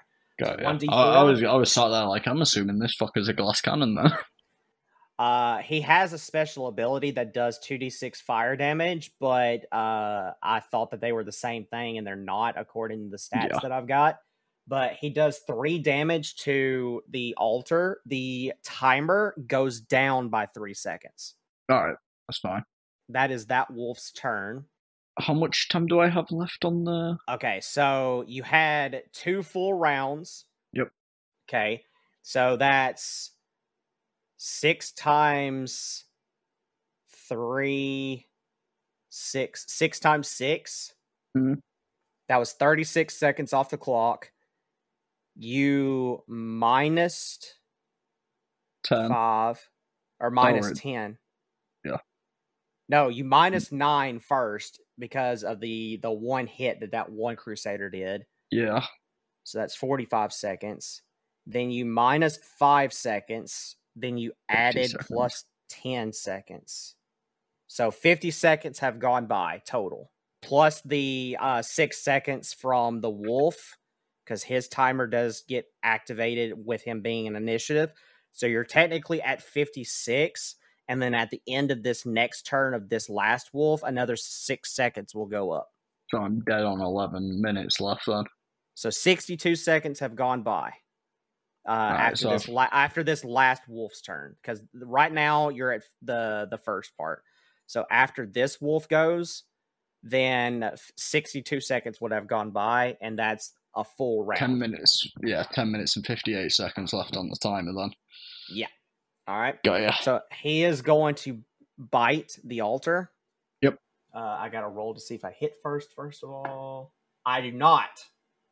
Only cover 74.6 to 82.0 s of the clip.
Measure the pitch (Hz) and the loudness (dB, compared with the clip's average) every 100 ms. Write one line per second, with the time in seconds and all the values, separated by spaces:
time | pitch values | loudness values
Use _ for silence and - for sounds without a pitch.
74.6 | 123 - 131 131 123 120 120 110 - 127 | -2 2 2 2 0 0 0 -4 -6 -6
75.6 | - _ 113 110 - 113 117 120 117 110 | -6 _ 0 0 -2 -4 -2 -2 -4 -6
76.6 | 110 113 120 113 107 113 110 107 113 113 | -6 -6 -4 -6 -4 -4 -4 -4 -2 -2
77.6 | - 151 156 - _ _ _ - 120 113 | 0 0 0 -4 _ _ _ -4 -2 0
78.6 | 117 156 170 160 - 165 131 131 - 147 | 2 4 4 2 -4 -4 -2 -6 -4 -2
79.6 | 143 135 117 - - 127 165 - - - | -2 -4 -8 -6 0 0 0 -2 -10 -10
80.6 | _ _ - 127 127 120 113 117 - 131 | _ _ -6 -2 0 0 0 -4 -4 -2
81.6 | 143 127 113 117 | 0 0 -2 -4